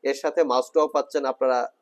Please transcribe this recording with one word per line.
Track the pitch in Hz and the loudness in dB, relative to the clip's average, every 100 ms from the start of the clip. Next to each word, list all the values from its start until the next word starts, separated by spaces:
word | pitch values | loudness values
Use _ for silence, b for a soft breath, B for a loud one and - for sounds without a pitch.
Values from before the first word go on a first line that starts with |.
| 131 | -4
এর | 139 | -2
সাথে | 156 160 156 | -4 0 0
মাউসটাও | 127 127 160 151 151 | 0 0 0 0 0
পাচ্ছেন | 139 151 135 | -2 -4 -4
আপনারা | 131 131 127 123 _ | -2 0 0 -2 _